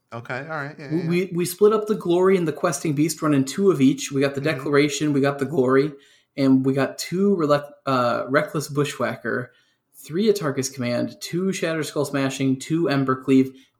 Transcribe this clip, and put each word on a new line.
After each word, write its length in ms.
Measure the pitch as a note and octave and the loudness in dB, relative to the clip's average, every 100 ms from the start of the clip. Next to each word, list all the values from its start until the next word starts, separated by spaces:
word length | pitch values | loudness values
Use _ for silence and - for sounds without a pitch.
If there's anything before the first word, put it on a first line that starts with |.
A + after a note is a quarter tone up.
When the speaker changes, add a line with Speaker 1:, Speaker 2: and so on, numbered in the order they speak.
| _ | _
Speaker 1:
Okay, 260 | A#2 A#2+ B2+ | -14 -10 -12
all 60 | D3+ | -10
right, 260 | D#3+ C#3 D#3 | -10 -10 -12
yeah, 100 | C#3+ | -6
Speaker 2:
We, 60 | D#3+ | -4
Speaker 1:
yeah, 60 | |
yeah. 60 | E3 | -2
Speaker 2:
we, 220 | F3 F#3 | -2 -2
we 120 | E3+ F3 | -4 -4
split 280 | - G#3 | 4 4
up 140 | G#3+ G#3+ | 4 0
the 80 | F#3+ | -2
Glory 420 | F3 E3+ F#3+ F#3+ | 0 2 4 4
and 100 | D#3+ | 2
the 60 | |
Questing 400 | - F3 - E3+ | -2 -2 -2 -2
Beast, 280 | C#3+ D#3+ - | 0 0 0
running 220 | D#3 C#3 | 0 2
two 260 | C3+ - G3 | 0 0 2
of 100 | D3 | 4
each. 300 | C3+ D#3 - | 4 2 -2
We 100 | C#3 | -2
got 140 | C#3 C3+ | -2 -2
the 60 | |
Speaker 1:
Mm-hmm. 160 | D3+ C3+ | -4 -4
Speaker 2:
Declaration, 560 | D3+ C#3+ D3 - D3+ | 0 2 2 0 0
we 60 | C3+ | 2
got 180 | C#3 C#3 | 0 0
the 60 | C3 | -2
Glory, 460 | D#3+ B2+ C3+ D3+ D3 _ _ _ - | 0 4 4 2 -4 _ _ _ 0
and 280 | C3+ C3 C3+ | 4 4 4
we 80 | |
got 240 | C3+ C3 - | 0 -2 -4
two 380 | - F3 G3+ F#3 | -6 0 2 2
Rele-, 340 | C#3+ C#3+ - - - | 2 0 -2 -10 -2
uh, 400 | C3 A#2+ A2+ C3 | 0 0 -2 0
Reckless 380 | C#3+ D#3 D#3+ C#3+ | 0 0 -4 -4
Bushwhacker, 840 | D3 C#3 - A2+ A2+ A#2 A#2 B2+ _ _ _ _ - | -4 -4 -2 -4 -4 -6 -6 -8 _ _ _ _ -20
three 360 | - D#3+ A3 | -8 0 2
Atarka's 380 | G3 D#3 C3+ B2+ | 2 0 -4 -4
Command, 480 | - A#2+ A#2+ A#2 - | -4 -4 -2 -4 -6
two 260 | - E3+ F#3+ | -8 -4 -2
Shatterskull 600 | F#3 E3+ D#3+ C#3+ D#3 C#3 | -2 -4 -4 -4 -4 -2
Smashing, 520 | C#3 C3+ C3+ C3+ C3 | -2 -2 0 0 0
two 240 | - D#3+ | -2 -2
Embercleave, 680 | E3+ C#3 C3 C3 - C3 C3 - _ _ | 0 0 0 -2 4 4 4 -2 _ _